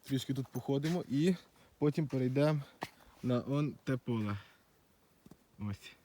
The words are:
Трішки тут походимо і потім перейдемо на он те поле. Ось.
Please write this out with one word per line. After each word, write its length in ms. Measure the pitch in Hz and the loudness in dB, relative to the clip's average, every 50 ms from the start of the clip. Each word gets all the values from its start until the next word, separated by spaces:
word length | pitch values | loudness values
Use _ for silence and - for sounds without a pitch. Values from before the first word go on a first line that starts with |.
| - | -4
Трішки 300 | - 139 131 - - 135 | -2 -4 -4 -2 -2 -4
тут 140 | 131 127 | -4 -4
походимо 560 | - - 127 - - 139 139 143 156 175 180 - - | -6 -8 -8 -2 0 0 0 2 0 0 -2 -2 -2
і 260 | 123 139 156 185 180 - - - _ - - - _ | 0 2 4 4 2 2 -2 -20 _ -20 -20 -20 _
потім 300 | _ 143 151 143 - 156 | _ 2 2 2 2 -2
перейдемо 540 | 131 - 131 127 127 127 139 143 151 151 147 139 - - _ - - - - - - - - - | 0 0 0 0 2 2 4 4 4 2 0 -2 -8 -12 _ -12 -12 -12 -20 -20 -20 -18 -6 -2
на 200 | 123 123 120 - | 0 0 0 0
он 280 | - 139 147 151 139 - - _ | 0 -2 0 0 -2 -4 -6 _
те 140 | - 135 | -4 -4
поле. 400 | 123 _ - 117 113 107 101 101 101 - - - _ _ _ _ _ _ _ _ _ _ _ _ _ _ - - _ _ _ _ - | -2 _ -2 -2 -2 0 -2 -4 -6 -8 -16 -20 _ _ _ _ _ _ _ _ _ _ _ _ _ _ -20 -20 _ _ _ _ -10
Ось. 360 | 104 104 98 - - - - _ | -8 -8 -8 -10 -14 -20 -20 _